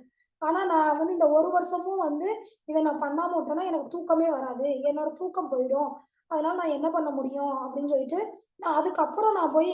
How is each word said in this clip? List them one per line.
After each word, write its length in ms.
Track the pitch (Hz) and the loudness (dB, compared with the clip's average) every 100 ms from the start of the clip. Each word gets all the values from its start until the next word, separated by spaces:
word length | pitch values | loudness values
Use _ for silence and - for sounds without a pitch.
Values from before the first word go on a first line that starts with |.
| - _ _ _ | -14 _ _ _
ஆனா 220 | 311 359 | -2 0
நான் 320 | 370 320 302 294 | 2 2 4 2
வந்து 160 | 339 | 0
இந்த 140 | 339 302 | 4 6
ஒரு 200 | 311 349 | 6 4
வருஷமும் 480 | 359 349 349 370 381 | 2 0 -2 -2 -2
வந்து 300 | 311 294 381 440 - _ | -2 -2 -4 -6 -10 _
இதை 180 | - 311 | -2 0
நான் 180 | 311 - | 2 0
பண்ணாம 300 | 285 302 349 | -2 -2 0
விட்டேன்னா 340 | 339 269 311 | -2 -2 -2
எனக்கு 220 | 370 311 - | -2 -4 -4
தூக்கமே 440 | 349 339 320 330 | -6 2 2 4
வராது, 360 | 269 262 240 285 262 | 0 -4 -4 -2 0
என்னோட 260 | 285 294 311 | -2 -2 -4
தூக்கம் 380 | 311 359 370 302 | -4 -6 -4 -2
போயிடும், 400 | 254 262 277 277 - - _ - | -2 0 0 -2 -6 -18 _ -4
அதனால 240 | 311 320 | -2 0
நான் 200 | 359 330 | 0 -2
என்ன 160 | 277 320 | -2 0
பண்ண 200 | 330 302 | 0 -2
முடியும்?" 440 | 269 262 277 285 269 | -2 -4 -4 -4 -4
அப்படின்னு 300 | 262 269 285 | -6 -6 0
சொல்லிட்டு, 340 | 277 254 349 440 - _ - | 0 0 -4 -4 -10 _ -6
"நான் 180 | 339 | 0
அதுக்கப்புறம் 580 | 302 339 330 302 415 440 | 2 2 0 0 2 2
நான் 200 | 392 311 | 4 4
போய் 180 | 311 359 | 4 2